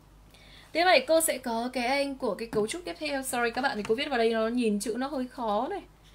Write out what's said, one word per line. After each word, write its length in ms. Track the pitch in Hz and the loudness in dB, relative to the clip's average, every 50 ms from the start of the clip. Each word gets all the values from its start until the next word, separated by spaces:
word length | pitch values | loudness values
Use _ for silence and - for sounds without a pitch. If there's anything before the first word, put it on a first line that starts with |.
| - - - - - - - - - - - - - - - | -20 -20 -20 -20 -20 -20 -20 -20 -20 -20 -20 -20 -16 -6 0
Thế 120 | 302 349 | 2 6
vậy 200 | 370 349 269 254 - | 6 6 6 6 6
cô 120 | 320 330 | 4 4
sẽ 180 | 320 320 262 254 | 4 2 0 -2
có 320 | - 247 226 226 240 254 247 | -4 -4 -4 -4 -4 -4 -4
cái 140 | 262 240 | -2 0
anh 280 | 240 269 285 277 277 269 | 0 0 0 0 -2 -4
của 200 | 269 269 226 185 | -4 -4 -4 -4
cái 140 | - 226 226 | -4 -6 -4
cấu 180 | - 220 208 | -2 0 0
trúc 180 | 220 - 339 349 | 0 -2 -6 -8
tiếp 100 | 339 339 - | -10 -10 -8
theo. 240 | 311 294 285 269 262 | -6 -4 -4 -4 -4
Sorry 280 | - - 240 240 233 | -4 -2 0 0 0
các 120 | 226 254 262 | 0 0 -2
bạn, 140 | 277 - | -2 -2
thì 60 | 208 202 | -2 -2
cô 120 | 208 220 | 0 0
viết 140 | 254 294 311 | 0 0 0
vào 100 | 277 240 | 0 2
đây 140 | 226 226 226 | 2 2 2
nó 160 | 226 220 226 | 2 0 0
nhìn 320 | 240 247 240 220 208 208 | 0 2 2 2 2 0
chữ 140 | - 254 220 247 | -2 -2 -4 -2
nó 80 | 262 | -4
hơi 200 | 277 302 262 254 | -4 -4 -4 -6
khó 420 | 247 - - 240 220 202 208 247 320 | -6 -6 -6 -4 -2 0 0 -2 -2
này. 120 | 403 359 - - - - - - - | -4 -8 -10 -12 -20 -20 -20 -20 -20